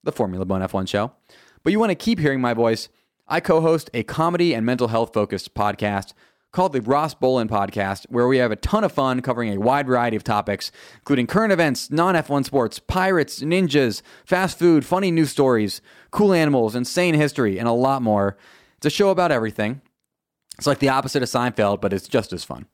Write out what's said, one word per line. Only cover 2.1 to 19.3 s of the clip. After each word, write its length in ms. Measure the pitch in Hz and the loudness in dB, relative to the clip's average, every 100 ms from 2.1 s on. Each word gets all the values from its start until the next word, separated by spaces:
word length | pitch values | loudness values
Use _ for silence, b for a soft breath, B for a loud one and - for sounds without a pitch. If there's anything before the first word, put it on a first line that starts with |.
| 226 | 0
hearing 220 | 147 135 | 0 0
my 120 | 123 | -2
voice, 360 | 117 117 113 - _ _ _ _ | 2 0 0 -6 _ _ _ _
I 120 | 160 | -4
co-host 500 | 170 160 160 160 - | 2 2 2 0 -2
a 100 | 123 | -8
comedy 500 | 107 - 165 175 175 | -6 -2 -2 2 0
and 120 | 117 113 | 0 -2
mental 240 | 123 120 | 0 0
health 240 | 113 117 | 0 0
focused 400 | 110 104 98 - | -2 -2 -4 -8
podcast 600 | - 104 101 104 98 - _ b b b | -2 -2 -2 -2 -2 -6 _ b b b
called 180 | - 185 | -2 0
the 100 | 139 | 0
Ross 320 | 110 139 156 | 0 0 0
Bolin 360 | - 131 127 110 | 0 0 2 0
Podcast, 560 | 107 101 104 98 98 - | -2 -2 -2 -4 -4 -4
where 180 | 120 123 | 0 2
we 100 | 131 | 2
have 140 | 120 | 2
a 40 | 107 | -2
ton 300 | - 214 202 | -2 0 0
of 60 | |
fun 280 | - 131 127 | 0 -2 -2
covering 320 | 127 120 117 | -2 -4 -2
a 60 | 98 | 0
wide 260 | 113 143 131 | 0 0 2
variety 300 | 123 120 110 | 0 2 -2
of 80 | |
topics, 480 | - 104 104 98 - B B B | -2 -2 -2 -6 -8 B B B
including 320 | - 139 120 | -2 0 2
current 240 | 202 220 | 0 2
events, 400 | 180 160 123 - | 2 2 0 -4
non-F 380 | 151 175 175 147 | 0 2 0 0
one 160 | 143 127 | -2 0
sports, 340 | 135 113 - | 0 0 -4
pirates, 600 | - 185 190 180 139 - | -4 -2 2 0 -2 -4
ninjas, 600 | 147 180 180 143 127 98 B B - | -2 0 2 2 2 -2 B B -4
fast 320 | 185 185 - | -2 -2 2
food, 280 | 175 156 123 | 4 4 2
funny 260 | 180 190 | 0 2
news 180 | 165 147 | 2 0
stories, 520 | - 135 117 104 - b b b | 2 2 4 0 -6 b b b
cool 240 | - 202 | 2 4
animals, 400 | 180 151 135 113 | 4 4 2 0
insane 420 | 120 123 180 180 151 | -2 -4 0 2 2
history, 440 | 147 - 110 95 | 0 0 0 0
and 80 | 120 | 0
a 60 | |
lot 280 | 117 131 135 | 2 0 0
more. 360 | 117 104 98 98 b b b b | 2 2 0 -4 b b b b
It's 80 | 151 | -4
a 40 | |
show 200 | - 202 | 2 2
about 220 | 180 175 | 2 2